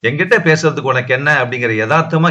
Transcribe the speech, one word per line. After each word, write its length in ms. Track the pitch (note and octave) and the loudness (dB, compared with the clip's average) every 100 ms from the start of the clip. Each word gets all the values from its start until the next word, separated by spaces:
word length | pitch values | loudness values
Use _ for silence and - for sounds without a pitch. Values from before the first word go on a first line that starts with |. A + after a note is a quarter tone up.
| A2+ | -4
என்கிட்ட 500 | D3 F#3 A3 E3 D#3 | -2 0 2 4 2
பேசுறதுக்கு 240 | D#3+ C3+ | 0 0
உனக்கு 340 | C3 B2+ B2+ | -2 -2 -2
என்ன?" 300 | C3 D3 D3 | -2 0 0
அப்படிங்கிற 260 | A#2+ B2 A#2+ | -2 -2 -2
யதார்த்தமா 600 | A2 G#2+ D#3 D#3+ D#3+ E3+ | -2 0 0 0 0 0